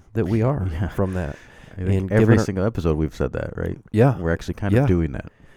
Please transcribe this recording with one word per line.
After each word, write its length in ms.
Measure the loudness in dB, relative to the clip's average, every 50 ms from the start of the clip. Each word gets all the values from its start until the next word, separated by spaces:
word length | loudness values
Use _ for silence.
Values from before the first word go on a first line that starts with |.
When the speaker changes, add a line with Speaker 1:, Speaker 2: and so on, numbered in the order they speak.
| -20 _ -4
Speaker 1:
that 120 | -4 -2
we 140 | 0 0 2
are 260 | 2 0 0 -2 -4
Speaker 2:
<laughs> 40 | -4
Yeah. 160 | -4 -4 -6 -4
Speaker 1:
from 240 | -2 -2 -2 -2 -2
that. 200 | -4 -4 -6 -8 -12 -18 -20 -20 -20 -20 -18 -12
Speaker 2:
I 100 | -4 -2
think 60 | 0 0 0 0
Speaker 1:
And 80 | 2
Speaker 2:
every 80 | 2 4 6
Speaker 1:
given 160 | 6 6 6
our 60 | 4
Speaker 2:
single 200 | 0 -2 -2 -2
episode 300 | -2 -2 -2 0 0 0
we've 180 | 0 0 -2 -2
said 180 | -4 -4 -4 -4
that, 200 | -6 -8 -8 -8
right? 200 | -6 -6 -6 -6 -8 -10 -2
Speaker 1:
Yeah. 260 | 2 4 4 4 4
Speaker 2:
We're 140 | 0 0 -2
actually 220 | -2 -2 -4 -8 -8
kind 180 | -6 -2 2 2
of 80 | 2 4
Speaker 1:
Yeah. 40 |
Speaker 2:
doing 240 | 4 2 2 2 -2 -4
that. 180 | -8 -12 -14 -20 _ -20 -20 -20